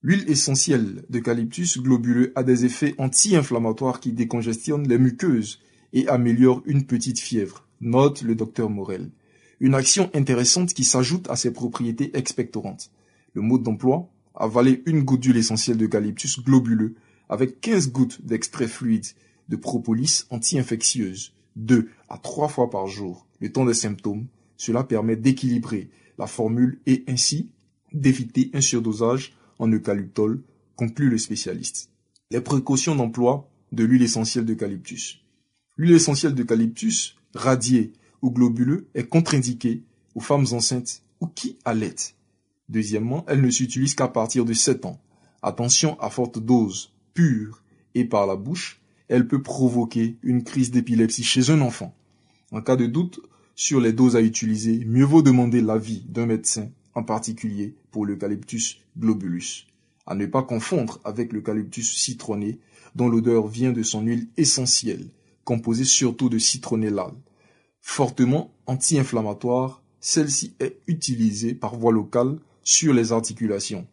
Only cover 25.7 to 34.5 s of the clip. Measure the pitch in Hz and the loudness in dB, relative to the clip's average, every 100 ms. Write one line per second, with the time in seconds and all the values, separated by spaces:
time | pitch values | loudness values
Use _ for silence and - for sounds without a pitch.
25.7 | 107 90 _ _ - 113 - 110 117 127 | -8 -8 _ _ -12 -10 -4 -2 2 0
26.7 | 131 - 131 - 123 - 147 - _ _ | 0 0 0 0 -2 -2 -2 -6 _ _
27.7 | _ _ 151 131 127 117 - 262 143 139 | _ _ 0 2 2 0 0 0 0 0
28.7 | 120 113 107 117 127 131 _ _ _ 113 | 0 -2 0 0 0 -4 _ _ _ 0
29.7 | 110 - 101 92 - 107 131 - _ _ | 0 0 -4 -4 -2 -2 -2 -10 _ _
30.7 | - 117 117 139 110 - 104 101 87 - | -6 -6 0 2 2 -2 -6 -6 -8 -8
31.7 | - - _ _ _ _ 117 123 139 127 | -12 -16 _ _ _ _ -6 0 -2 2
32.7 | 135 165 147 117 117 120 143 - _ _ | 0 0 0 0 2 2 2 -4 _ _
33.7 | 117 113 127 117 113 110 123 113 | 0 4 6 4 2 -2 -2 -2